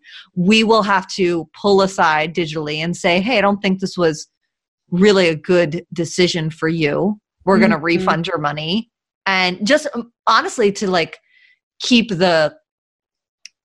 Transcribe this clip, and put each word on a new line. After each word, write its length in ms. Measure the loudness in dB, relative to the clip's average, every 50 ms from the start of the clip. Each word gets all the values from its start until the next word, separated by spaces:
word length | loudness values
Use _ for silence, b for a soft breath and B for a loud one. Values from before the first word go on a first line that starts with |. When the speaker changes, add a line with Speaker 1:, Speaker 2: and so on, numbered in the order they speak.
| B B B B B B B
Speaker 1:
we 260 | -2 2 2 4 4 4
will 200 | 4 4 2 2
have 240 | 2 0 -2 -2 -4 -4
to 340 | -2 0 0 0 -2 -4 -8 -12
pull 300 | -4 0 2 2 4 2
aside 500 | 2 0 0 0 2 2 0 -2 -2 -4
digitally 440 | -4 -6 -4 -6 -8 -6 -6 -6
and 200 | -6 -4 -6 -6
say, 240 | -2 0 0 0 0
"Hey, 180 | 0 0 0 2
I 20 |
don't 200 | 2 2 0 0
think 200 | 0 -2 -2 -2
this 180 | -4 -6 -2 0
was 300 | 0 0 0 -2 -8 -18 _ _ _ _ _ _ _ _ _ _ _ _ 0
really 340 | 2 4 4 4 4 2
a 80 | 2 0
good 500 | -2 -2 0 2 2 2 0 -2 -6 -10 _ -8
decision 560 | -8 -6 -4 0 0 0 0 0 -2 -4 -6
for 200 | -6 -4 -4 -2
you. 500 | -2 0 -2 -2 0 0 -2 -2 -4 -6 _ _ _ _ _
We're 140 | 0 2 4
gonna 160 | 4 2 2
Speaker 2:
Mm-hmm. 100 | 0 0
Speaker 1:
refund 420 | -2 -2 0 0 0 -2 -2 -2 -4
your 100 | -4 -4
money." 500 | -4 -4 -6 -6 -6 -4 -4 -4 -6 -8 _ _ _ _ _ _ _
And 400 | -2 -2 0 0 -2 -2 -4 0
just, 220 | 0 0 0 0 -4 -8
um, 180 | -8 -10 -12 _ _ _ 2
honestly, 420 | 2 2 0 -2 -2 0 0 0
to, 180 | 0 -2 -2 0
like, 300 | 0 0 -2 -2 -8 -16 b b b b b b b b b _ _ _ -2
keep 260 | 2 2 2 2 0
the, 440 | -2 0 2 2 4 2 2 0 -2 -8 _ _ _ _ _ _ _ _ _ _ _ _ _ _ _ _ _ -20 -20 _ _